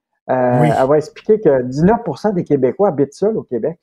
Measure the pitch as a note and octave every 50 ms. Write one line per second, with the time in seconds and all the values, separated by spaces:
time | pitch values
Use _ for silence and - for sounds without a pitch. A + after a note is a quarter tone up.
0 | _ _ _ _ _ - C3 B2+ B2+ B2 B2 C#3 D3+ D3+ - - C3 C3 D3+ D3+
1 | D3+ - - - - - G#3+ G#3+ G#3+ D#3+ C3+ B2+ B2 B2+ C3 D3 E3+ G3 A#3 -
2 | A3+ F3+ C3 - - G#3+ F#3+ F3 - - D3 C#3 B2+ B2 - - G3+ G3+ D3 D3
3 | C#3 C3+ - - F#3+ G#3+ A3 D#3 A#2 - B2 A2+ A3 D3+ E3+ -